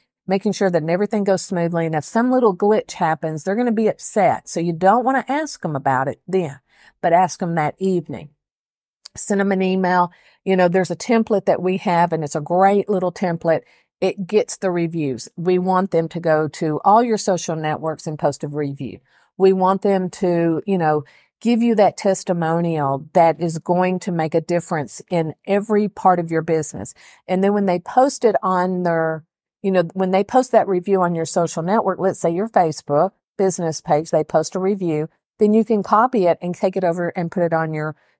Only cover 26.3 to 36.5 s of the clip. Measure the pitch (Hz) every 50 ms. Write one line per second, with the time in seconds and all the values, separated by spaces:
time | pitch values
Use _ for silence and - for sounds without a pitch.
26.3 | 165 160 160 170 160 160 151 - - - - - - _ - - - _ - -
27.3 | 185 185 190 202 208 208 202 185 175 180 - - - 262 262 285 - - 247 220
28.3 | 190 - - 185 185 180 180 185 185 180 180 170 165 165 160 160 160 156 - _
29.3 | _ _ _ _ _ - - 196 190 180 170 165 - 190 190 185 190 190 202 -
30.3 | - 262 262 - - 214 - 196 185 180 175 202 196 185 180 175 170 165 160 -
31.3 | - 185 170 160 - 165 160 180 208 226 - 185 180 - 180 190 - - - 170
32.3 | 170 180 214 226 - 202 175 160 151 - - - 143 147 175 202 _ _ _ _
33.3 | _ - 190 190 175 - 170 160 151 - - 175 151 147 165 - 170 156 151 -
34.3 | - 160 160 - - 185 185 190 208 190 180 170 151 151 156 - _ _ _ _
35.3 | _ - 214 208 214 226 214 - 220 202 190 - 208 214 240 254 - 214 180 170
36.3 | - - 175 175